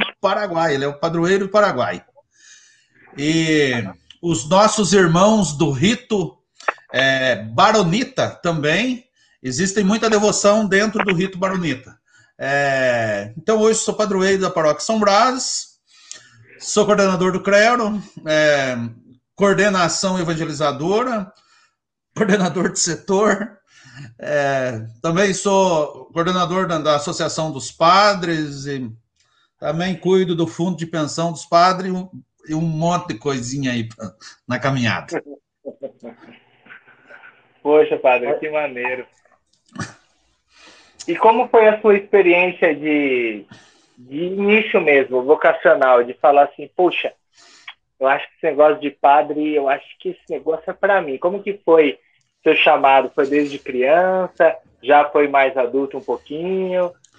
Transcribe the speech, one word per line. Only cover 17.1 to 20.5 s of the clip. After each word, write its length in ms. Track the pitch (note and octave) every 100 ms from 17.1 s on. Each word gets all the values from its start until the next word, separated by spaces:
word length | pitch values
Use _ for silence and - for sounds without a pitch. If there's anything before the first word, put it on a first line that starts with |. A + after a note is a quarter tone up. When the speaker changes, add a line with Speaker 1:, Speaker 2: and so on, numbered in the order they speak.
| F3+ F#3
Speaker 1:
do 100 | F#3
clero, 600 | F#3+ G3+ A3 B3 G#3+ G#3+ - - D#3
é, 500 | D#3 D3+ C#3+ C3 B2 A#2 A#2 _ _ _ -
coordenação 840 | G3 F3+ G3+ F#3+ E3 - G3 F#3
evangelizadora, 1120 | E3+ D#3+ D#3+